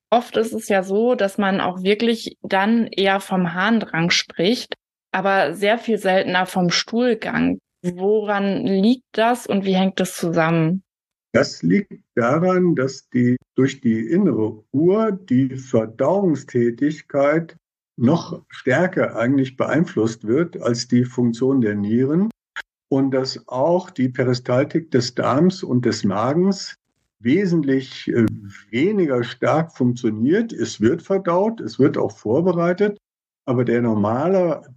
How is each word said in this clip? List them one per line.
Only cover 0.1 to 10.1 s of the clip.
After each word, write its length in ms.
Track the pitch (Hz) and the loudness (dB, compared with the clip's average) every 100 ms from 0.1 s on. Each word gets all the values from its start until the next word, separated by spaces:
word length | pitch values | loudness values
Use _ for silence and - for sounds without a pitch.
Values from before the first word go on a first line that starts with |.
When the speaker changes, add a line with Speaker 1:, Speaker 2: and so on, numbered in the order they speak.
Speaker 1:
Oft 260 | 233 240 214 | 0 2 -2
ist 160 | 226 | -2
es 160 | 220 - | -4 -2
ja 140 | 196 | -2
so, 320 | 190 196 240 226 | 0 0 0 0
dass 220 | 196 202 | -2 0
man 220 | 196 190 | -2 0
auch 220 | 170 180 | -2 -2
wirklich 560 | 185 214 233 226 - - | -2 0 0 -2 -6 -14
dann 440 | - 190 202 233 220 | -4 0 2 0 0
eher 320 | - 196 196 | 0 0 0
vom 340 | - 185 175 | -2 -2 -2
Harndrang 580 | 175 202 226 185 165 175 | -2 0 0 0 -2 0
spricht, 640 | - - - 175 247 - - _ _ - | 0 -4 -2 0 0 -6 -16 _ _ -8
aber 440 | 190 196 196 147 170 | -4 0 2 0 0
sehr 220 | 202 233 | 0 0
viel 200 | 233 208 | -2 -2
seltener 480 | 190 190 - 180 180 | 2 0 2 -2 0
vom 240 | 190 175 | 0 0
Stuhlgang. 880 | - - 226 247 220 175 151 170 190 _ _ | 0 -2 0 0 0 -2 0 0 -2 _ _
Woran 840 | 180 175 196 214 208 202 196 190 180 | -8 -2 0 0 0 -2 0 -2 0
liegt 400 | 196 214 254 _ | 2 2 2 _
das 340 | - 226 240 - | -2 0 0 -2
und 180 | 196 196 | -2 0
wie 100 | 185 | 2
hängt 240 | 190 190 | 2 0
das 160 | 180 | -4